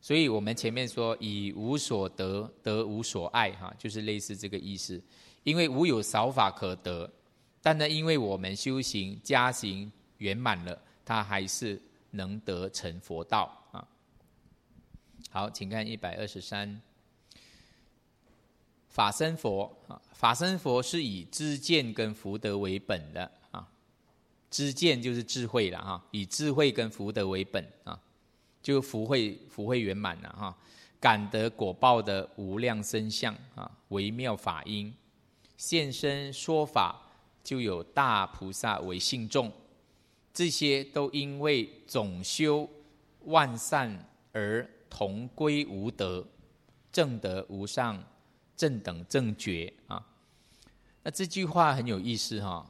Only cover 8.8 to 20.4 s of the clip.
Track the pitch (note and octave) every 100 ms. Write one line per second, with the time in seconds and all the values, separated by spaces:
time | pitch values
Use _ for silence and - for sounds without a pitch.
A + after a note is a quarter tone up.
8.8 | B2+ G#2 F#2+ G#2 - C3+ B2 B2 G#2+ F#2+
9.8 | G2+ - _ _ G#2 G2+ B2 F#2+ F2 F2
10.8 | _ _ - A2+ G#2 G2+ F#2+ - A#2 G2
11.8 | - _ _ G2+ F#2 G#2 G#2+ F2+ F#2+ -
12.8 | F#2 E2+ - E2 E2 A2 F2+ - _ -
13.8 | - _ _ _ _ _ _ _ _ -
14.8 | _ - _ - - F#2+ G2+ - G2 A2
15.8 | A2 A2 F2+ E2+ G#2 F#2+ F2+ G2+ G#2 G#2
16.8 | - _ _ _ _ - - - - _
17.8 | _ _ _ _ _ _ _ _ _ _
18.8 | _ - G#2 G#2 D#3+ E3 A#2+ G2 G2+ -
19.8 | - - _ - A#2 A#2